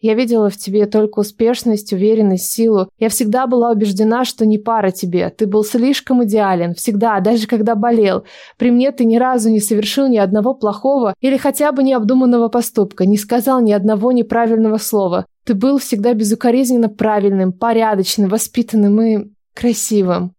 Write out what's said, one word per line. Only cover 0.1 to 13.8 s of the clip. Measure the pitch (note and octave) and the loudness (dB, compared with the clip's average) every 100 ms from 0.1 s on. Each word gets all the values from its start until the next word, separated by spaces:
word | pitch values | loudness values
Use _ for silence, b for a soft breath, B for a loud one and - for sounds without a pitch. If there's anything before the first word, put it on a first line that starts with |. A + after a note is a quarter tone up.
видела | A3 B3 A#3 G#3 | 0 0 0 0
в | G3+ | -4
тебе | - G3 G#3 | -4 -2 0
только | G#3+ G#3+ G#3+ | 0 0 -2
успешность, | G#3 - A3+ A#3+ A#3+ G#3+ G#3 | -6 -2 -2 0 -2 -4 -4
уверенность, | F#3+ G#3 A3 G#3 F#3 - | -2 2 2 2 0 -4
силу. | - A3+ G#3 F#3+ _ | -2 0 2 -2 _
Я | A3+ | -4
всегда | - G#3+ B3 B3+ | -2 -2 0 0
была | B3 A#3 | 0 2
убеждена, | A3 G#3 F#3+ A3 A#3 | 0 0 0 0 0
что | B3+ - A3 | -2 0 0
не | G#3+ | 0
пара | G#3+ A3+ G3 | 0 0 -2
тебе. | F3+ F3+ F3 F3 | -2 -4 -2 -4
Ты | - G#3+ | -2 -2
был | G#3 | 0
слишком | G#3+ B3 B3 C#4 - B3+ | 0 0 0 -2 -2 0
идеален, | A#3 G#3+ G3+ F#3 E3+ | 0 0 0 0 -2
всегда, | F3 - G3+ A3+ G#3 | -4 -4 -2 0 0
даже | F#3 A#3 G#3+ | 0 0 0
когда | A#3 G#3+ | -2 0
болел. | A3+ A#3+ A#3 G3+ F3+ - B B _ | 0 0 2 2 0 -6 B B _
При | B3 | 0
мне | A#3+ C4 | 2 0
ты | C4+ | 0
ни | A3+ A3+ | 2 2
разу | B3+ B3+ A3 | 2 0 2
не | A3 | 0
совершил | G#3 G#3+ G#3 - C#4 | 0 -2 -2 -2 0
ни | A#3 | 2
одного | G3 G#3+ G#3+ | 2 0 0
плохого | C4+ G#3+ G3+ C4 C#4 A3+ F#3+ | -2 -4 -2 -2 0 -2 -2
или | C4 C4+ | -2 0
хотя | C#4+ C4+ D4 | -2 -2 -2
бы | C#4 | 0
необдуманного | C4+ C4 G#3 C4 B3+ A#3+ A#3 | 0 0 2 2 2 2 0
поступка, | A#3+ A#3 - G3+ - | -2 -2 -2 -2 0
не | F#3 G#3 | 0 0
сказал | G#3 A#3+ A#3+ C4 | 0 -2 0 0
ни | A3+ | 2
одного | G#3 | 2